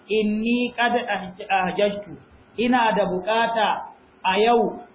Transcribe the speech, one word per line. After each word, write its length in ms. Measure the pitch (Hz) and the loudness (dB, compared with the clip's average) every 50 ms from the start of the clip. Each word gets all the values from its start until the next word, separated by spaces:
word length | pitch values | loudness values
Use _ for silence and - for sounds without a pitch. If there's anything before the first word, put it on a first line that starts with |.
| - | -8
inni 640 | - 202 220 214 214 214 214 220 233 240 247 247 240 240 | -2 -2 0 0 0 0 -2 0 0 0 0 0 -2 -2
qad 180 | - 240 240 240 | -2 -2 0 0
ahj-, 540 | 240 214 208 208 190 185 185 - - 208 - | -2 -2 -2 -6 -6 -6 -10 -14 -14 -6 -2
ahjajtu", 680 | 196 190 185 180 160 196 202 208 196 - - 165 147 131 - - - - - - - - | 0 0 0 0 0 0 0 0 0 -4 -10 -12 -16 -20 -20 -20 -20 -20 -20 -20 -6 -2
ina 340 | 226 247 254 247 226 220 208 | 0 2 2 2 2 2 2
da 120 | 202 196 | 2 0
bukata 840 | 180 180 185 180 214 220 226 233 226 226 226 208 185 - - - - - - - - _ - - | 0 0 -4 -2 0 0 0 0 0 0 0 0 0 0 -2 -6 -14 -18 -20 -20 -20 _ -6 -2
a 100 | 185 185 202 | 0 2 4
yau, 400 | 214 233 240 233 208 156 117 - - - - | 4 4 4 4 4 0 -2 -8 -14 -18 -20